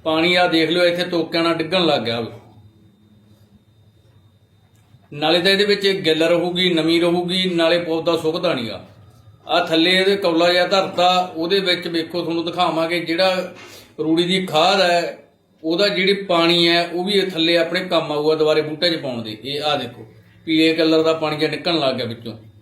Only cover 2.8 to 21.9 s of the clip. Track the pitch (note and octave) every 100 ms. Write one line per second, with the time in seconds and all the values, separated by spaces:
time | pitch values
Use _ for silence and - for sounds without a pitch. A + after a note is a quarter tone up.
2.8 | _ _ _ _ _ _ _ _ _ _
3.8 | _ _ _ _ _ _ _ _ _ _
4.8 | _ - _ D3 D3+ F3 F3+ G3 G3+ G3+
5.8 | G3 F#3 D3+ D#3 E3 E3+ F3 F3+ F3+ D#3+
6.8 | D#3+ E3 E3+ F3 F3 F#3 F#3 E3+ E3 F3
7.8 | D#3+ E3 D#3+ E3 D#3 E3+ F3 C3+ A2 F#2
8.8 | - - - - - - - E3 F3 D#3+
9.8 | E3+ F#3 F#3+ G3 F3+ E3 F3 F3+ F3+ G3
10.8 | F#3+ F#3 F3+ F#3 F3+ D#3+ E3+ G3 F#3 F3
11.8 | F3 E3+ D#3+ F3 E3 E3+ E3+ E3+ F3 D#3+
12.8 | E3 E3+ E3+ E3 F#3 F#3 F3+ - - -
13.8 | - - D#3 E3 F3 F#3 F#3 D#3 F3 G3+
14.8 | F3 F3 E3 - - _ _ _ D#3+ F3
15.8 | G3+ F3 F#3+ G3 F#3+ E3+ E3 F3 E3+ E3+
16.8 | E3+ E3+ F3+ G3+ F#3 D#3 E3 E3+ E3 E3+
17.8 | - E3+ D3+ D3 D3 D#3 D3+ D#3 D3 D#3
18.8 | F3 E3 C#3 A#2+ A2 G#2+ B2 C#3+ D3+ C#3
19.8 | A#2+ - - - _ _ - D#3+ D#3+ D#3+
20.8 | D#3+ D#3+ D#3+ D#3+ D#3 D3+ D#3 - F3+ E3
21.8 | C3+